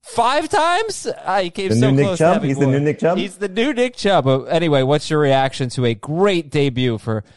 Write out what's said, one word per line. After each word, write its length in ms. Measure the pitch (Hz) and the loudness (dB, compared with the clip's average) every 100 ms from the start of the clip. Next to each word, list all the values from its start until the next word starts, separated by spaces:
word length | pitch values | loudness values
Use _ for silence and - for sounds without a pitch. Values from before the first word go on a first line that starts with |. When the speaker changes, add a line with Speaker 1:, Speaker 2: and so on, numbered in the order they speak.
Speaker 1:
five 440 | - - 233 294 320 | -6 -2 0 0 0
times. 580 | - 330 359 453 - - | 0 2 0 -2 -6 -8
Uh, 360 | - - 196 | -8 -2 -2
he 80 | 180 | -2
came 180 | - 190 | -6 -2
Speaker 2:
The 80 | 113 | 2
Speaker 1:
so 140 | 131 | 2
Speaker 2:
new 60 | 135 | 2
Nick 80 | 143 | 0
Speaker 1:
close 120 | 175 | 2
to 60 | |
Speaker 2:
Chubb? 80 | 165 | 2
Speaker 1:
having 160 | 202 175 | 2 0
Speaker 2:
He's 100 | 139 | 0
the 60 | |
Speaker 1:
more. 80 | 139 | 0
Speaker 2:
new 80 | 135 | 2
Nick 180 | 147 147 | 0 0
Chubb? 200 | 165 180 | 0 0
Speaker 1:
He's 200 | 196 - | -4 -6
the 100 | 202 | -6
new 240 | 185 262 | -2 -2
Nick 220 | 240 247 | 0 -2
Chubb. 300 | - 202 180 | -2 0 2
But 220 | 135 131 123 | 2 0 0
anyway, 360 | 160 170 139 | 0 2 2
what's 260 | 131 147 - | 2 0 0
your 120 | 156 | 0
reaction 480 | 147 135 135 - 127 | 2 2 2 -2 -6
to 160 | - | -2
a 100 | 123 | -2
great 560 | 110 - 160 202 180 147 | -2 -6 0 2 2 -2
debut 480 | 151 143 120 127 110 | 0 0 0 -2 -2
for 240 | 117 110 - | -4 -6 -8